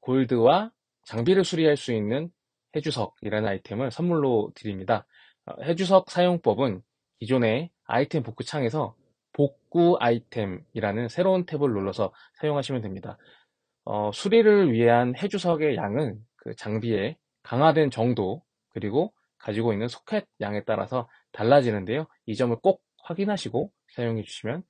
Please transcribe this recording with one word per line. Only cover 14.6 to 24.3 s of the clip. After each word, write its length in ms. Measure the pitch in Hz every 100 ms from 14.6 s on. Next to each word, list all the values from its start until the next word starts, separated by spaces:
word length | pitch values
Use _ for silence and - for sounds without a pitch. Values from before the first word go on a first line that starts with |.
| 180
위한 420 | 113 117 120 123 127
해주석의 600 | 202 202 175 165 151 110
양은 420 | 101 110 147 104 110 _
그 180 | 117
장비의 640 | 110 - 110 117 104 104 165 _ _
강화된 480 | - 120 156 151 147
정도 520 | 117 117 117 95 131 _ _ _
그리고 420 | - 107 117 202 _ _ _
가지고 340 | - 104 117
있는 160 | 101 120
소켓 380 | - - 214 196 _
양에 220 | 104 104
따라서 440 | 101 107 104 127 117 _ _
달라지는데요. 760 | - - 139 123 104 95 127 160 _ -
이 80 | 107
점을 180 | 127 117
꼭 200 | 190 185 _ _
확인하시고 680 | - 170 196 208 - 113 196 _ _
사용해 280 | - 120 113
주시면 400 | 101